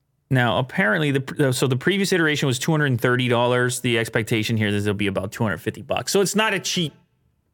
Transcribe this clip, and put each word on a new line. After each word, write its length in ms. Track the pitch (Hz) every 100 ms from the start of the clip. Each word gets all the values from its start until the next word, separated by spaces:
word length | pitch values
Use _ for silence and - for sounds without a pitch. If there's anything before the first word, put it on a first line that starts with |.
| _ _ -
Now, 280 | 131 120 92
apparently, 520 | 127 - 208 190 151
the 80 | 135
pr-, 320 | 131 - 131
so 140 | 127 135
the 100 | 123
previous 340 | 180 196 196
iteration 340 | 185 160 147 143
was 120 | 123
two 120 | -
hundred 140 | 156 143
and 140 | 120
thirty 280 | 127 123 127
dollars. 520 | 117 120 123 123 127
The 180 | 127 113
expectation 600 | 113 123 107 117 110 110
here 100 | 104
is 160 | 104
it'll 80 | 104
be 120 | 98 98
about 260 | 98 101
two 120 | -
hundred 180 | 110 82
fifty 180 | - -
bucks. 320 | - 95 -
So 80 | 190
it's 140 | 196
not 180 | 202 220
a 60 | 190
cheap, 340 | - 185 151 - _ _ _ _ _